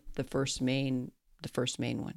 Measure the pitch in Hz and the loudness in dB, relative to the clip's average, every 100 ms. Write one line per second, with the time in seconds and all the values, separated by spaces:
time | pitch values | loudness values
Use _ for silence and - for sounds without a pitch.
0 | - - 131 139 139 - 127 135 135 127 | -2 -4 -2 0 0 2 2 2 2 0
1 | 123 - _ - - - 127 - 120 117 | -2 -10 _ -10 -4 0 0 0 0 0
2 | - | -4